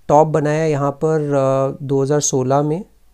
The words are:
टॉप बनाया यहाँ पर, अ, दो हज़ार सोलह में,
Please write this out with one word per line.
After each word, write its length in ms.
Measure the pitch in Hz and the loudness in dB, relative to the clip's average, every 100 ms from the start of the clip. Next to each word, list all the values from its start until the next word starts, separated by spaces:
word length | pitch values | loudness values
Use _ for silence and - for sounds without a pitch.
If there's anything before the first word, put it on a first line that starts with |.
| - | 2
टॉप 200 | 151 156 | 4 4
बनाया 380 | 156 147 151 160 | 2 0 0 0
यहाँ 260 | 143 139 | 0 -2
पर, 300 | 139 156 156 | -2 -2 -2
अ, 640 | 147 143 135 135 135 139 135 | 0 0 0 0 -2 -4 -2
दो 160 | 139 | 0
हज़ार 180 | 135 147 | 0 0
सोलह 420 | - 139 127 139 | 0 -2 0 0
में, 240 | 151 165 220 _ - | 0 -4 -8 _ -20